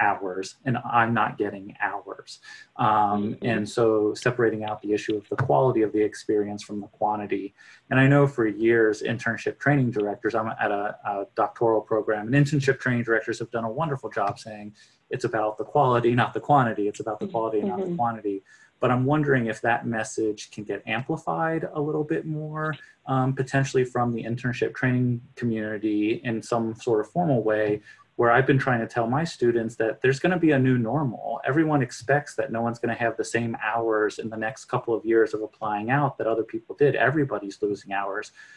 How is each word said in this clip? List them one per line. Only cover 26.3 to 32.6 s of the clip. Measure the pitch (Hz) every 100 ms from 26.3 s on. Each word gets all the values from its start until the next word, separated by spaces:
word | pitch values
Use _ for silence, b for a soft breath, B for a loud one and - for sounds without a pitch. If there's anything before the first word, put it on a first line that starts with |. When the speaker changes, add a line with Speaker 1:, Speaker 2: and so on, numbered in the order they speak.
| 113
Speaker 1:
some | - 117 113
sort | 110 - 110
of | 107
formal | 170 170 123
way, | 107 107 107 104 B B B -
where | 120
I've | 120 131
been | 135
trying | 135 117
to | 110
tell | 123 117
my | 135
students | 165 - 120 117 113 -
that | 113 -
there's | 127 139
gonna | 175 180
be | 165
a | 135
new | 131 127
normal. | 110 143 135 98 110 113 -
Everyone | 156 156 147
expects | 120 - - 143 -
that | - -
no | 113